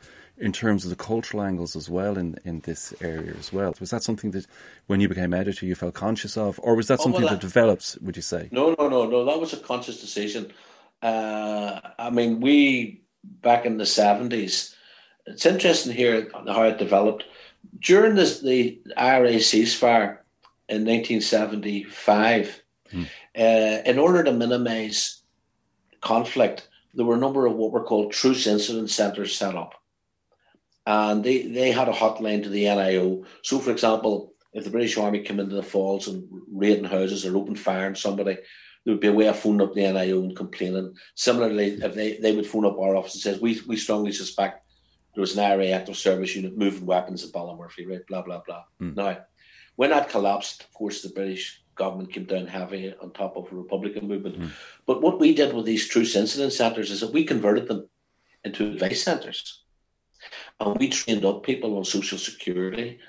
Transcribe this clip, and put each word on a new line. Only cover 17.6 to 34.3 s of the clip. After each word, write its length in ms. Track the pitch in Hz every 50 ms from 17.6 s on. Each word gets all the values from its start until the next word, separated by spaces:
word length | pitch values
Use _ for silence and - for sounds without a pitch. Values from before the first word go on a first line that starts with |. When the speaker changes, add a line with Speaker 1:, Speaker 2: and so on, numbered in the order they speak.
| _ - - -
Speaker 2:
During 340 | - - 185 202 220 226 208
this, 260 | 196 165 - - -
the 400 | 139 131 127 127 120 - - - - - -
I 200 | 127 123 127 135
R 100 | 131 123
A 100 | 120 117
ceasefire 840 | 113 110 - 113 107 117 113 - - 127 120 117 113 101 101 - - _ _ _ _ _ - _ _ _ -
in 160 | 110 107 110
nineteen 360 | 113 117 113 113 - 117 107
seventy-five, 1400 | - - 117 107 107 107 107 104 104 104 104 98 - - - - - 104 104 107 110 113 117 110 98 - - - _ _ _ _ _ -
Speaker 1:
Hmm. 140 | - 90 85 - - - - _ - 113
Speaker 2:
uh, 440 | 113 113 113 110 110 107 110 107 -
in 120 | 127 123 135
order 240 | 156 180 180 175
to 100 | 156 139
minimise 880 | 123 117 117 120 123 120 120 113 113 113 110 107 104 - - - - - _ _ _ _ _ _ _ _ _ _ _ _ _ _ _ -
conflict, 680 | - - 113 117 120 - - 131 113 95 - - - _ _ _ _ _
there 140 | - 131 117
were 80 | 117 117
a 60 | 120
number 260 | 135 135 135 135 127
of 80 | 117 110
what 180 | 110 110 110
were 120 | 110 113 -
called 280 | - 113 107 104 104
truce 340 | - - - 131 127 123 -
incident 440 | 110 104 104 - - 113 113 110 107
centres 440 | - - 104 98 - 101 98 101 -
set 200 | - 104 95 90
up. 200 | 87 80 - - - _ _ _ _ _ _ _ _ _ _ _ _ _ _ _ _ _ _ _ _ -
And 380 | 107 107 107 107 107 104 107 104
they, 220 | 127 131 127 -
they 260 | - 113 127 131 131
had 160 | 117 127 127 117
a 40 |
hotline 500 | 104 - 113 110 - - 110 107 107 104
to 80 | 104 101
the 160 | 98 104 101
N 120 | 101 101 101
I 200 | 95 95 95 92
O. 260 | 92 92 92 92 - - - -
So, 180 | - - 135 135
for 100 | - 123
example, 640 | 110 - 120 110 110 110 - 110 101 98 - -